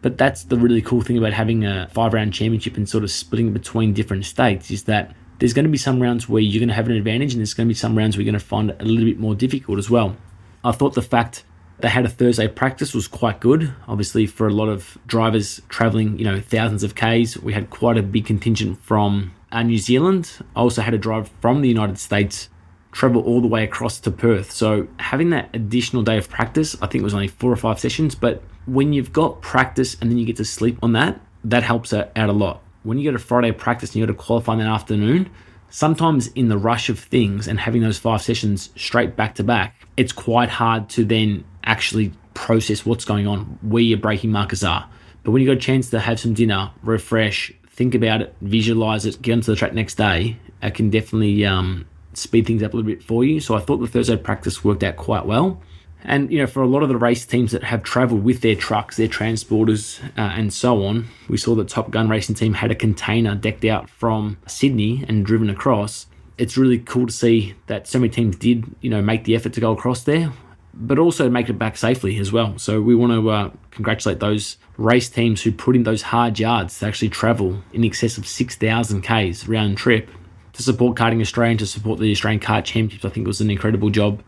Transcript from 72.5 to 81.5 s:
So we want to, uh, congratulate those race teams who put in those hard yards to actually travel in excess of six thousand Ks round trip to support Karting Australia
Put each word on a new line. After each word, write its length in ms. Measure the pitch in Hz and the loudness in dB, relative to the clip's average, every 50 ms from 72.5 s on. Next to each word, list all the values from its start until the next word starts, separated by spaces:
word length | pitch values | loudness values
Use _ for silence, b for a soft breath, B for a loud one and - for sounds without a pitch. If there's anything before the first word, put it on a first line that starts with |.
| 95 | -2
So 240 | - - - 107 110 | -6 -4 -2 0 2
we 140 | 104 117 120 | 4 4 4
want 180 | 113 120 120 | 6 6 4
to, 160 | 117 113 107 110 | 4 2 2 2
uh, 220 | 107 104 101 - - - - - | 2 0 -2 -4 -8 -14 -20 -20
congratulate 500 | - - 107 110 110 110 - 104 95 - | -10 -6 -2 -2 -2 0 0 -2 -2 0
those 380 | 101 104 107 107 104 - - b b b b - | 0 0 0 0 -2 -8 -12 b b b b -2
race 300 | 110 110 120 127 120 - | 2 4 4 4 2 0
teams 320 | - - 117 117 110 98 | -2 0 2 2 2 2
who 100 | - 113 | 0 -2
put 220 | 110 - - - 127 | -2 0 0 2 4
in 80 | 123 | 4
those 200 | 120 110 110 104 | 4 2 0 -2
hard 360 | - - - 117 120 117 107 104 | -2 -2 0 2 2 0 0 0
yards 400 | 110 113 117 113 92 87 - - | 0 0 0 0 -2 -4 -6 -6
to 80 | - | -4
actually 220 | 107 104 - 104 107 | -4 -2 -2 -2 -4
travel 540 | - - - 113 117 117 104 92 92 101 - - | -2 0 0 0 2 2 0 -2 -2 -6 -10 -8
in 120 | - 110 117 | -2 0 0
excess 320 | 107 - - - 113 - | 0 0 0 -2 -2 -2
of 100 | - 95 | -4 -10
six 300 | - - - 123 123 - | -12 -4 -4 -4 -4 -2
thousand 460 | - 113 110 110 117 120 107 107 98 | -2 0 0 2 0 0 0 -2 -4
Ks 460 | 90 - 117 113 101 92 87 - - - | -2 0 0 2 2 0 -2 -6 -4 -4
round 280 | 110 110 107 101 98 | -2 0 0 0 -2
trip 320 | 101 - 127 120 107 - - - - - - - - - - | 0 2 2 2 2 2 -6 -18 -20 -20 -20 -20 -20 -20 -20
to 100 | - - | -14 -4
support 340 | 120 131 117 - 123 123 120 | -2 -2 2 2 2 2 2
Karting 240 | - 117 117 117 113 | 2 2 2 2 2
Australia 300 | 107 - - 120 117 117 | 0 -2 0 0 2 2